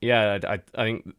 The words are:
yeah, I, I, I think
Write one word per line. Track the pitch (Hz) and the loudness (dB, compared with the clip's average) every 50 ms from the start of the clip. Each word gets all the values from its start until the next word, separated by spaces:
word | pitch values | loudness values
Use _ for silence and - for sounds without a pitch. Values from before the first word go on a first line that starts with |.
yeah, | - 117 120 117 107 104 101 98 85 | 0 2 4 4 4 2 0 -2 -2
I, | - 101 | -4 -4
I, | 95 - _ - | -6 -6 _ -6
I | - 117 | -4 -2
think | 110 117 - - - - | -2 -2 -4 -8 -12 -10